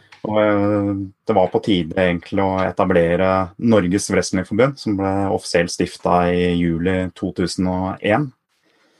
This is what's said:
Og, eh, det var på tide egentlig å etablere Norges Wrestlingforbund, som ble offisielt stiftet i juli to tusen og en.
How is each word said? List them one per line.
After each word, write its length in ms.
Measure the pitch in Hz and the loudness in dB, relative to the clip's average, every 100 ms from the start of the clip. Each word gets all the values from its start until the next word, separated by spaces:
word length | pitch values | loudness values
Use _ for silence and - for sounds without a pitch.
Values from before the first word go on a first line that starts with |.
| _ - - | _ -12 -2
Og, 80 | 107 | 2
eh, 540 | 107 101 101 104 101 98 95 - - | 2 2 0 0 0 -4 -6 -10 0
det 80 | 101 | 2
var 160 | 90 | 2
på 80 | 113 | 0
tide 300 | - 92 80 95 | 0 0 0 0
egentlig 420 | 90 85 - 98 | 0 0 -4 -2
å 140 | 95 95 | -2 -2
etablere 880 | 92 - 92 90 85 87 92 95 90 - | -2 0 2 2 2 2 2 0 -2 -2
Norges 500 | 113 107 90 98 - | 2 2 2 0 0
Wrestlingforbund, 680 | 95 - 92 92 104 135 139 | -2 0 -4 -2 0 0 0
som 180 | 110 98 | -4 -2
ble 160 | 98 98 98 | -2 -2 -2
offisielt 420 | 101 - 85 87 | -4 -2 -2 0
stiftet 640 | - 90 - 87 90 87 | -2 -4 -4 0 2 2
i 240 | 87 90 87 | 2 0 2
juli 540 | 85 82 90 92 92 | 0 0 0 0 -2
to 200 | - 95 - | -6 -6 -4
tusen 320 | 87 - 92 | -4 -2 -2
og 320 | 92 92 - | -2 -4 -2
en. 320 | - 107 143 - _ _ _ _ _ | 0 0 -2 -10 _ _ _ _ _